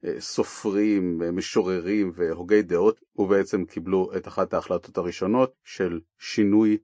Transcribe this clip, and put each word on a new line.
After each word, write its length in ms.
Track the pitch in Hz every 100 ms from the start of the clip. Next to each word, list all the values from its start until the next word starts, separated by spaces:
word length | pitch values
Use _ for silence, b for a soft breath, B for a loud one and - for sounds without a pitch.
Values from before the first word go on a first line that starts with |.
| 82
אה, 160 | -
סופרים, 1000 | - - 110 - 110 98 107 101 90 85
אה, 100 | 85
משוררים 800 | 90 - - 92 92 85 104 95 82
והוגי 460 | 85 80 87 107
דעות, 380 | 92 87 101 113 _ -
ובעצם 500 | 98 98 95 104 85
קיבלו 460 | - 85 95 92 95
את 100 | -
אחת 260 | - 92
ההחלטות 440 | 85 - 87 - -
הראשונות 560 | 87 - 95 120 127 _
של 360 | - - 92 85 _ _
שינוי 580 | - - 104 107 110 107